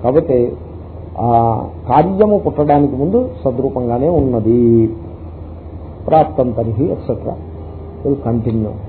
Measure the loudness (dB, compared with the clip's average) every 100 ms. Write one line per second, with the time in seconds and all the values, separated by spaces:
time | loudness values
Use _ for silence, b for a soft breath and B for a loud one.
0 | 4 2 2 2 2 -2 -12 -14 -14 -14
1 | -14 -4 2 4 4 0 -6 -10 0 4
2 | 4 4 4 4 0 0 2 4 4 0
3 | 0 0 0 -4 -4 -2 -2 -2 -2 0
4 | 2 2 2 2 2 4 6 6 4 -2
5 | -12 -14 -14 -14 -14 -14 -14 -14 -14 -8
6 | 2 4 4 2 0 0 -2 0 0 -2
7 | -4 -4 -4 -8 -12 -14 -14 -14 -14 -6
8 | -2 -2 0 0 0 -2 -2 -6